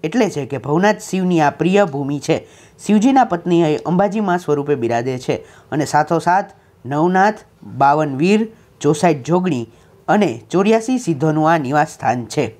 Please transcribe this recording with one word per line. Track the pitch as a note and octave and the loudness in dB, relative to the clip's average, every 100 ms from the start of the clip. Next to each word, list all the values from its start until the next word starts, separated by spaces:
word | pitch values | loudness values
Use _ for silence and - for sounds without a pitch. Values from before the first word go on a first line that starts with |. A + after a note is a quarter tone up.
એટલે | D#3+ A#3 F#3 | -4 0 0
છે | D3+ C3+ | -2 -6
કે | C#3 | -6
ભવનાથ | C#3 D3+ G3+ G#3+ | -2 0 2 0
શિવની | - F#3+ F3+ F3 | -4 -4 0 2
આ | D3 | 2
પ્રિય | C#3+ D#3+ G3 G3+ | 2 0 2 2
ભૂમિ | C#3 C#3 C#3+ | -2 -6 -6
છે. | - D#3 - - - _ - | -2 -4 -4 -20 -20 _ 0
શિવજીના | G#3 A#3 C4+ | 2 4 4
પત્ની | A#3+ F3 F3 E3+ | 2 -2 0 2
અહીં | E3 D3+ - | 2 0 -2
અંબાજીમાં | F3+ G3+ G3+ G3+ F3 | 0 0 0 -2 -2
સ્વરૂપે | F3 D3 C#3 C#3+ | -2 -2 0 -2
બિરાજે | A#2 A#2 B2 B2+ | 0 -2 -2 -6
છે | - C3+ - - - | -4 -6 -6 -20 -8
અને | D3 C#3+ | -4 0
સાથોસાથ | D3 D3+ E3 D#3+ F3+ G3+ - _ _ A#2+ | 0 0 0 0 0 -2 -14 _ _ -6
નવનાથ, | C#3+ F3 F#3 G3+ G#3+ - _ | -2 0 2 2 0 -14 _
બાવન | G#2 A#2 C#3 D3+ D3+ C3 | -16 0 2 2 0 0
વીર, | E3+ G#3+ A3 - _ _ | 2 2 0 -8 _ _
ચોસઠ | D3 D3 F3+ D3+ B2 | 0 2 2 0 0
જોગણી | F3 F3+ C3 A2+ _ _ _ - | 0 0 -2 -6 _ _ _ 0
અને | D3 E3 A#2 - | 2 2 -2 -4
ચોર્યાસી | F3 G3+ A3 A3 B3+ | 0 2 2 0 -4
સિદ્ધોનું | B3 D3+ D#3 D#3 D#3 | -2 -2 0 2 2
આ | E3 | 2
નિવાસ | C3 D3 - | 0 0 -2
સ્થાન | - - B2 A2 | -2 -4 -4 -4
છે. | - A#2+ - | -4 -4 -6